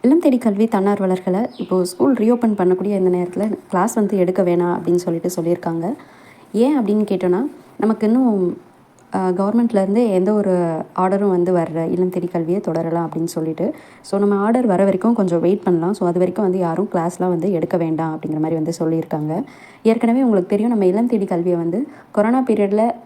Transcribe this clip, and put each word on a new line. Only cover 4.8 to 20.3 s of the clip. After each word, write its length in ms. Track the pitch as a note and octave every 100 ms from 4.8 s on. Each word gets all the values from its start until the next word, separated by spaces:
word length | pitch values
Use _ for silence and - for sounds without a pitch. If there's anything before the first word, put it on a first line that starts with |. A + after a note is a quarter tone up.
| E3 F3
சொல்லிட்டு 340 | F3 E3+ F3+ F3+
சொல்லியிருக்காங்க. 520 | E3 F3 F3 E3 E3+ D4 - - - - -
ஏன் 260 | G3+ B3+ D4
அப்படின்னு 240 | G3+ G#3+
கேட்டோன்னா, 420 | G#3 F#3 F3+ F3+ C#4 - - -
நமக்கு 300 | G#3+ A3 G#3+
இன்னும், 500 | A#3+ C4 G3+ F3+ - - - _ _ _
ஆ, 160 | - F#3
கவர்மெண்ட்லேருந்து 800 | F#3 G3 A#3 A#3 G3+ F#3+ G#3 A#3+
எந்த 240 | F#3 G3
ஒரு 500 | G#3+ G3+ F3+ E3+ D#3+ - -
ஆர்டரும் 340 | F#3 G3 G3+
வந்து 260 | F3+ F3 F3+
வரல, 360 | E3 D#3+ E3
இல்லம் 180 | F3 F#3
தேடி 180 | F3+ E3+
கல்வியை 340 | E3+ D#3+ F#3+
தொடரலாம் 480 | G3+ E3 E3 E3+ E3
அப்படின்னு 160 | D#3+ E3
சொல்லிட்டு. 480 | E3+ D#3+ D#3+ G3+ - - -
So, 180 | - G3+
நம்ம 160 | G3+ G3+
ஆர்டர் 300 | G#3 A#3+ B3
வர 180 | F#3
வரைக்கும் 300 | G3 F#3 A3
கொஞ்சம் 260 | A#3 F#3 E3+
வெயிட் 240 | E3+ G3+
பண்ணலாம். 300 | G3+ E3+ E3+
So, 140 | G#3 F3+
அது 100 | F3
வரைக்கும் 260 | F3+ F3+
வந்து 160 | G3+ F#3
யாரும் 300 | E3+ E3 G3+
கிளாஸ்லாம் 360 | F3+ E3+ - F#3
வந்து 220 | F3 F3+
எடுக்க 260 | F3 E3 F3
வேண்டாம் 420 | E3 D#3+ E3 D#3+
அப்படிங்கிற 200 | - D3+
மாதிரி 160 | D#3+ E3
வந்து 180 | D#3 E3
சொல்லியிருக்காங்க. 640 | D#3+ E3 D#3 D#3 D3+ E3 C#4 - - -
ஏற்கனவே 380 | A3 A3+ A#3 A#3+
உங்களுக்கு 280 | C4